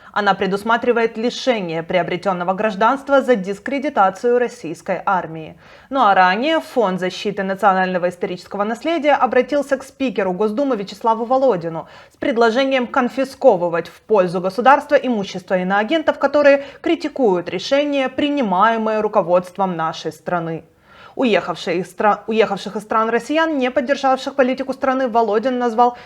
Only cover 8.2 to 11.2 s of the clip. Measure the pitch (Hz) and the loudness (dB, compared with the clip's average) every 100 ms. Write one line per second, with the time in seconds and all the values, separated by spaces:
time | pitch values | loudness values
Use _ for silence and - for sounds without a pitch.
8.2 | 190 180 - 196 202 226 311 339 285 269 | -6 -8 -10 -4 -4 -4 -2 0 2 2
9.2 | 240 254 254 294 277 262 - - 262 202 | 2 2 2 0 0 -4 -6 -6 -4 -2
10.2 | 190 180 214 214 277 220 196 196 233 220 | -2 0 -2 0 -2 -2 -4 -4 -2 0